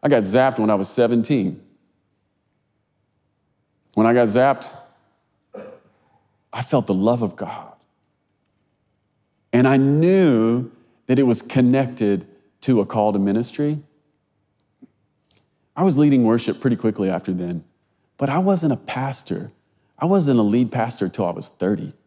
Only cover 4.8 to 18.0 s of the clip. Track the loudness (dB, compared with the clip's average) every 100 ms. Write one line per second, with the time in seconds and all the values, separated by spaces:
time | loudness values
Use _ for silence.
4.8 | -20 _ _ _ _ _ _ -20 -20 -20
5.8 | _ _ _ _ _ _ _ -14 -4 -4
6.8 | -2 -2 0 0 -4 -8 -14 -14 -18 -20
7.8 | _ _ _ _ _ _ _ _ _ _
8.8 | _ _ _ _ _ _ _ 2 4 4
9.8 | 2 2 2 4 4 4 2 0 -4 _
10.8 | _ _ -2 2 2 0 -2 0 2 2
11.8 | 0 -2 -2 -2 -4 _ _ _ 0 0
12.8 | 0 0 0 0 0 -2 -4 -4 -4 -4
13.8 | -10 _ _ _ _ _ _ _ _ _
14.8 | -20 _ _ _ _ _ _ _ _ -2
15.8 | 0 4 4 4 4 2 -2 -2 -2 0
16.8 | -2 -2 -2 -2 -4 -6 -6 -8 -12 _
17.8 | _ _